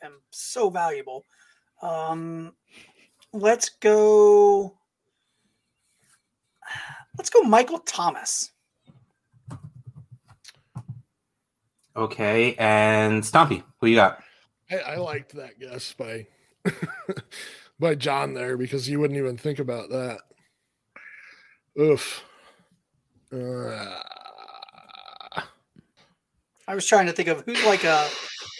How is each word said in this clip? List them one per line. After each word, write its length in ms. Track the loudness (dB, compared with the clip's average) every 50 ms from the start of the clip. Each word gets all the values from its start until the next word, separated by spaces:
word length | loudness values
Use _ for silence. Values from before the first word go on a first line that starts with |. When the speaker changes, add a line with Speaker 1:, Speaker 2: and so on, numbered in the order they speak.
Speaker 1:
I 40 | -20
am 160 | -20 -20 _ _ _
so 380 | -16 -14 -14 -10 -4 -2 -2 0
valuable. 560 | 0 -2 -2 -4 -4 -6 -10 -12 -14 -16 -18 _ _ _ _ _ _ _ _ _ _ _
Um, 720 | -8 -8 -6 -6 -6 -6 -6 -8 -8 -10 -10 -12 -12 -14 -18 _ _ _ _ -20 -20 _ _ _ _ _ _ _ _ _ -8
let's 340 | 0 2 2 2 2 0 -6 -6 _
go, 960 | 4 4 6 6 8 8 8 8 10 10 10 8 8 8 6 4 0 -4 -10 _ _ _ _ _ _ _ _ _ _ _ _ _ _ _ _ _ _ _ _ _ _ _ _ _ _ _ _ _ _ _ _ _ _ _ _ _ -16 -14 -12 -12 -12 -14 -16 -18 -20 _ -14 -12
let's 120 | -8 2
go 120 | 4 4
Michael 380 | 6 6 6 6 4 4 -2 -8
Thomas. 720 | -8 -8 -6 -4 -2 -2 -2 -4 -6 -6 -6 -6 -8 -10 _ _ _ _ _ _ _ _ _ _ _ _ _ _ _ _ _ _ _ -20 -18 -18 -18 -20 -20 -20 -20 -20 -20 -20 -20 _ -20 -20 _ _ _ _ _ -20 -20 _ _ _ _ -18 -16 -16 -18 -20 -20 _ _ _ _ _ _ _ _ _ _ _ _ _ _ _ _ _ _
Speaker 2:
Okay, 600 | -6 -6 -6 -4 -2 -2 2 2 2 2 2 0 0
and 640 | 2 2 4 4 4 4 4 4 2 2 0 0 0
Stompy, 380 | 2 4 4 4 4 2 -4 -6 -10 _ _
who 60 | 2 4
you 80 | 6
got? 280 | 6 6 6 4 -2 -10 -20 _ _ _ _ _ _ _ -8
Speaker 3:
I, 60 | -8 -8
I 180 | -6 -8 -8 -8
liked 380 | -8 -6 -8 -10 -10 -14 -16
that 240 | -18 -18 -18 -18 _
guess 320 | -18 -16 -14 -14 -14 -14 -12
by, 340 | -12 -12 -10 -10 -12 -14 -16 _ _ _ _ _ _ -6 -6 -4 -4 -8 -10 -10 -12
<laughs> 800 | -12 -10 -10 -12 -14 _ -18 -18 -18 -18 -20 -20 -20 _ _ -4
by 160 | -2 -2 0
John 380 | -2 -2 -4 -2 -2 -4 -6 -6
there, 220 | -8 -8 -6 -6
because 320 | -6 -6 -6 -6 -6 -6 -6
you 140 | -2 -2
wouldn't 160 | -2 -2 -2 -4
even 160 | -6 -6 -6
think 240 | -6 -6 -6 -6 -6
about 300 | -6 -6 -8 -8 -8 -8
that. 300 | -8 -8 -6 -8 -10 -12 -16 _ _ _ _ _ _ _ _ _ _ _ _ _ _ -20 -20 -20 -20 -20 -20 -20 -20 -20 _ _ _ _ _ _ _ 0
Oof. 460 | 2 2 2 2 0 -6 -12 -14 -16 -20 _ _ _ _ _ _ _ _ _ _ _ _ _ _ _ _ _ _ _ _ -12
Uh, 680 | -12 -10 -10 -10 -8 -10 -10 -10 -10 -12 -12 -14 -16 -16 -18 -18 -20 -20 -20 -20 -20 -20 -20 -20 -20 -20 -20 -20 -20 -20 -20 -20 -20 -20 -20 -20 -20 -20 -12 -10 -10 -10 -10 _ _ _ _ _ -20 _ _ _ _ _ _ _ _ _ _ _ _ _ _ _ _ _ -10
Speaker 1:
I 80 | -8
was 100 | -6 0
trying 220 | 4 4 4 4 4
to 40 |
think 160 | 0 -2 -2 -2
of 140 | -2 -4
who's, 240 | -4 -6 -4 0 2
like, 180 | 2 2 2 2
a, 240 | 2 2 2 2 0 -4 -8 -12 -14 -14 -16 -16 -16 -18 -10